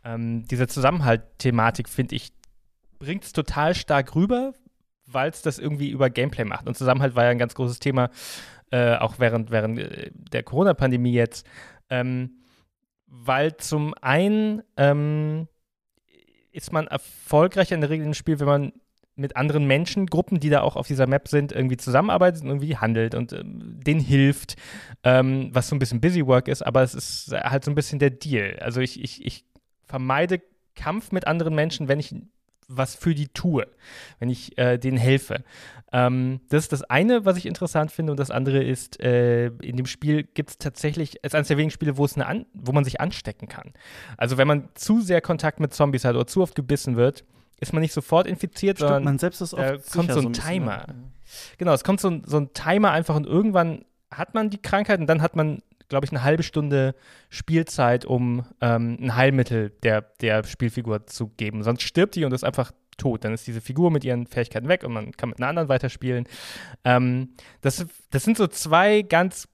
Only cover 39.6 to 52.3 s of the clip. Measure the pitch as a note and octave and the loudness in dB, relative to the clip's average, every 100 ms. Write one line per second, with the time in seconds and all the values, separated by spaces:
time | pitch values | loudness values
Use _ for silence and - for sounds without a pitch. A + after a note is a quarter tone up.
39.6 | - B2 B2+ - D3 D3+ - - D3 - | -8 -4 -6 -4 0 0 -2 -6 -8 -6
40.6 | D3 - D3+ D#3+ D3+ - C#3+ D3+ C#3+ D3 | -10 -4 -4 -4 -6 -6 -2 0 2 2
41.6 | D#3 - D#3 C3+ C#3+ - - G3+ B3+ - | 0 0 -4 0 0 0 -4 -4 -8 -10
42.6 | B2 C#3+ C3 - E3+ - - - - - | 0 2 2 -2 -4 -4 -10 -12 -14 -16
43.6 | - - - - - A#2 A#2+ C3 C3+ D3 | -18 -20 -20 -20 -20 -4 -2 4 4 4
44.6 | C3 - - A3 G3 E3+ - E3 D#3 - | 0 -14 2 2 4 0 2 -2 -2 -2
45.6 | D3+ - C#3+ C3+ B2+ A#2+ B2 F#3+ F#3 - | -4 2 2 2 0 0 0 2 0 0
46.6 | C3 C#3+ - A#2+ B2 D3 - _ _ _ | -2 -2 0 2 2 2 -18 _ _ _
47.6 | - D#3+ D#3 - - D#3+ F#3+ F3+ F#3 - | -4 -2 -2 -4 2 2 2 -2 -6 -2
48.6 | G3 G3 D3 C#3+ C#3 C#3 F3 - E3+ - | -2 0 2 2 2 0 -2 -4 -10 -4
49.6 | C3+ C#3 - E3+ E3+ D3+ B2+ A#2 D#3 F3+ | -4 -4 -6 -2 2 2 0 -2 -4 -4
50.6 | C3 G2 - B2 C3 - - - - - | -4 -6 -10 -16 -18 -20 -20 -20 -20 -4
51.6 | F3 D3+ - G3 G3 E3 - | 2 2 4 2 2 -2 0